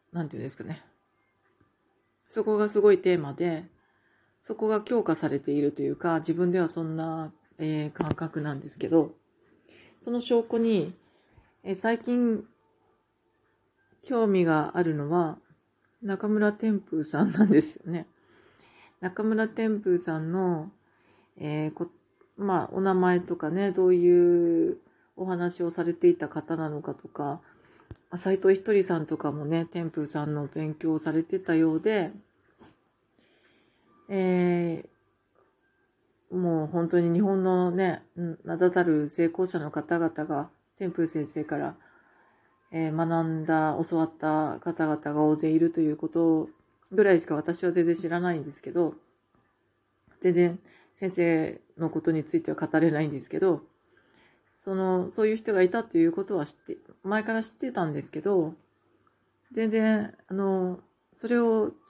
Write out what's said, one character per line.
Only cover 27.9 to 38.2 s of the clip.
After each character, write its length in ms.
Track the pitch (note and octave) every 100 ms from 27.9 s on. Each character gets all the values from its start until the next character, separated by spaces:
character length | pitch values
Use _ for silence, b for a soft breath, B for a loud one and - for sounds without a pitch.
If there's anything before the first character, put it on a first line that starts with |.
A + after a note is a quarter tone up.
| B _
あ、 80 | F3+
斉 180 | F#3+ F#3+
藤 180 | F#3+
ひ 80 | F#3+
と 120 | A3
り 100 | G3+
さ 140 | F3+ E3
ん 80 | D3+
と 100 | D#3
か 160 | D3+
も 140 | D3 D3
ね、 180 | E3
天 260 | E3 F3 E3
風 160 | D#3+ D3
さ 200 | D#3 D3+
ん 80 |
の 140 | D3 C#3
勉 260 | D#3 D#3
強 180 | D3+ D#3+
を 60 | D#3
さ 140 | D#3+
れ 100 | D#3
て 180 | D#3+ F#3+
た 140 | F#3
よ 220 | D#3+ D#3+ D#3+
う 40 |
で、 320 | A3 G#3+ E3+ - - _ _ _ - _ _ _ _ _ b b b b b b b _ -
え 760 | G3 F#3 F3+ F3+ F3 E3+ E3 - _ _ _ _ _ _ _ _ _ _ _ _ _ _
ー、 40 | F3+
も 280 | F3 D#3+
う 20 | D3+
本 220 | E3+ E3
当 120 | F3
に 120 | E3+
日 80 | E3+
本 220 | G3+ F#3+
の 280 | F#3 F3+ F3+
ね、 320 | F3 F#3 - -
う 60 | -